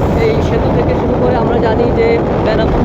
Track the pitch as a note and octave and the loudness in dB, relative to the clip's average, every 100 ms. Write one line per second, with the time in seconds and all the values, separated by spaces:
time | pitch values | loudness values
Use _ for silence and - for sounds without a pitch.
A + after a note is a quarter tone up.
0 | - - A3 A3 - A3+ - E3 D#3 - | 0 0 0 0 0 0 0 0 0 -2
1 | - - - A3+ - - A3+ A3 A#3+ A#3 | -2 0 0 0 0 0 0 0 0 2
2 | A3+ A#3 - - G#3+ A3 A3 - | 2 0 0 -2 0 0 0 0